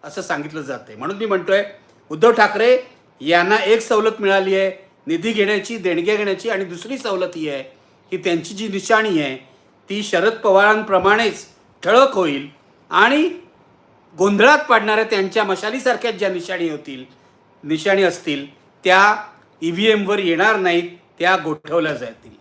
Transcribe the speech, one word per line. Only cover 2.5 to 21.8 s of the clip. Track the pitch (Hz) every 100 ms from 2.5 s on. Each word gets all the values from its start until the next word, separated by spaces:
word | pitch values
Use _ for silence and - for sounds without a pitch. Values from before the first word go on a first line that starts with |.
| 220 233 254 - _ _ _
यांना | 139 175 175 214
एक | 196 226
सवलत | 226 220 220 214
मिळाली | 202 196 190 190
आहे | 190 185 - _ -
निधी | 165 208
घेण्याची, | 214 202 208 196 226
देणग्या | 180 170 175 214
घेण्याची, | 208 190 226
आणि | 196 185
दुसरी | 170 214 269
सवलत | 233 190 180 170
ही | 156
आहे | 139 131 _ _ _ _
की | 185
त्यांची | 185 170 165
जी | 196 220
निशाणी | 190 185 220 220 165
आहे | 143 131 - _ _ _ _
ती | 202
शरद | 208 175 208
पवारांप्रमाणेच | 220 214 190 208 214 202 190 190 214 220 - - _ _ _
ठळक | 175 233 269
होईल | 220 170 139 139 _ _ _ _
आणि | 165 226 294 339 - - _ _ _ _ _ _ 156
गोंधळात | 196 202 240 294
पाडणाऱ्या | 294 226 208 220
त्यांच्या | 220 208 190 220
मशालीसारख्या | 202 185 214 262 254 240 233
ज्या | 196 196
निशाणी | 180 175 185 165
होतील, | 147 - 131 127 _ _ _ _ _
निशाणी | 147 156 196 196
असतील | 185 170 - 143 143 _ _ _
त्या | 185 185 208 214 - _ _ _
ईव्हीएमवर | 165 170 220 214 196 202
येणार | 185 165 208 214
नाहीत, | 180 170 170 - _ _
त्या | 175 185
गोठवल्या | 156 151 - 165